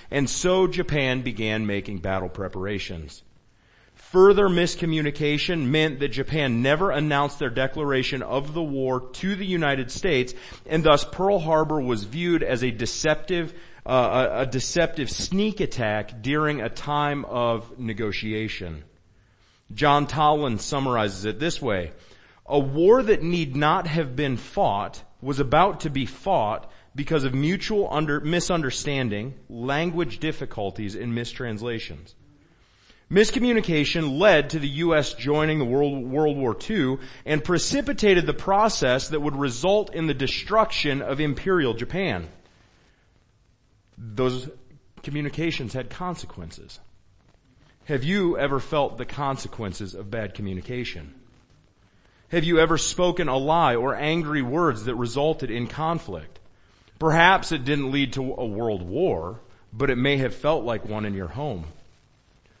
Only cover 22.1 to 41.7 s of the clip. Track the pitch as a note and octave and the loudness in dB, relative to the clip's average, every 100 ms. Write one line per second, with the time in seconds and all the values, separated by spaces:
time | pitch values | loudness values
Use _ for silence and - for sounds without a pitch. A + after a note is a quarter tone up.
22.1 | - - _ - C#3+ C3+ C#3 F3 B3 G#3+ | -20 -20 _ -2 0 0 4 6 8 6
23.1 | G#3+ D#3+ F3 D3+ C3 D3 F3+ F3 D#3 D3 | 2 2 0 -2 0 2 2 0 -2 -2
24.1 | B2+ D3 A#2+ - - F3 G2+ G2 - - | -2 -2 -2 -4 0 0 0 -4 -10 -18
25.1 | - - C3+ C3+ D3+ F#3+ F3+ D#3+ C3+ B2 | -10 -4 -2 2 4 4 2 -4 -4 -4
26.1 | - - F3 G#2+ G#2+ - - - C3 D3 | -4 0 2 2 -2 -8 -18 -14 -8 -2
27.1 | D#3 C3+ B2+ D3 G3 - G#3+ G3+ D3 D#3 | 0 0 0 0 -2 0 0 0 0 0
28.1 | D3 C#3+ F3 E3+ F3 C#3+ - D3 C#3 B2 | -2 0 0 0 0 -2 -4 -4 -2 -2
29.1 | G2+ A#2 C#3 - A#2 B2 C#3+ E3+ E3 E3+ | -4 -6 -12 -14 -8 -4 -2 -2 -2 -4
30.1 | - D#3 - F3 - G2+ F#2 G#2 F#2+ A#2+ | -4 -4 -4 -6 -6 -6 -4 -6 -6 -4
31.1 | A#2 A#2 - B2 G#2+ A#2+ A#2 - D2 D2 | -4 -6 -6 -8 -6 -6 -6 -8 -14 -18
32.1 | - - _ _ _ _ _ _ - - | -20 -20 _ _ _ _ _ _ -20 0
33.1 | F#3 G#3+ C4+ B3 A#3 - D#3+ C#3+ F3 D#3 | 4 4 4 2 2 2 2 2 0 -2
34.1 | C3+ G#3 E3 C#3+ D#3 C#3 C#3 E3+ D#3 B2+ | 4 6 6 4 -2 -4 -2 2 2 0
35.1 | - B2 D3 D#3 D#3 B2 C3 D3 C#3 B2+ | -2 0 2 2 0 0 2 0 0 -4
36.1 | C3 D#3 C#3 C3 G#2 - A3 C3 C3+ - | 0 2 2 -2 -2 -2 0 0 -2 -6
37.1 | - - D3+ C3+ F3 - C#4 C4+ C#4+ G#3+ | -12 -2 -2 0 0 2 0 0 2 4
38.1 | F3+ D3+ - - G3 A3 - C3+ B2+ - | 4 4 0 2 4 4 2 2 2 0
39.1 | D3+ D3 C#3 C#3 A#2 E3+ G#3 G3+ D#3 D#3+ | -2 -2 0 -2 0 2 2 2 -2 -2
40.1 | C3 C3+ - - A3 A3 - D3 C#3 B2+ | 0 -2 -4 0 2 2 2 0 0 -2
41.1 | C3+ D3+ C#3 F#3+ F#3 C3+ | -2 -2 -2 0 2 2